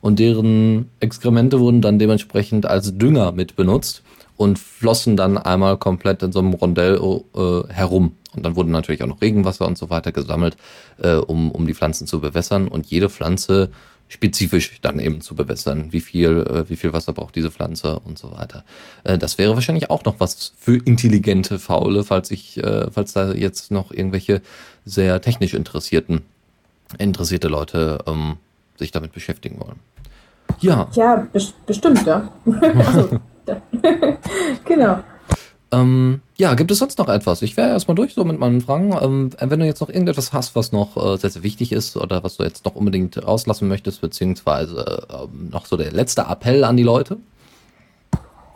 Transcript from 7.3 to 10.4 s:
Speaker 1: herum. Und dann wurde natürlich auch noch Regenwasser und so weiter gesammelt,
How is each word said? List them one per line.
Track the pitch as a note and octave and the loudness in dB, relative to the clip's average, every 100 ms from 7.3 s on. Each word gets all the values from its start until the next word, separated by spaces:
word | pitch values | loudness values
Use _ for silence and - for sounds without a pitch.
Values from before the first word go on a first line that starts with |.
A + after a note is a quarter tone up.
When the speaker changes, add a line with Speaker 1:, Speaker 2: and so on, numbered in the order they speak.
| - F#2 F2+ - | -4 -2 -2 -4
Speaker 1:
herum. | F#2 F#2 F#2 F2 - - - | -4 0 2 2 0 -14 -8
Und | E2+ | -4
dann | E2+ | -2
wurde | E2+ | 0
natürlich | E2 D#2+ D#2 | 0 -2 -4
auch | B1 | -4
noch | D2 | -2
Regenwasser | G#2+ G#2 F#2+ F#2 F2 | 0 2 0 0 -4
und | F2 | -4
so | E2 | -4
weiter | E2 D#2+ | -4 -4
gesammelt, | D2+ C#2+ D#2 | -6 -4 0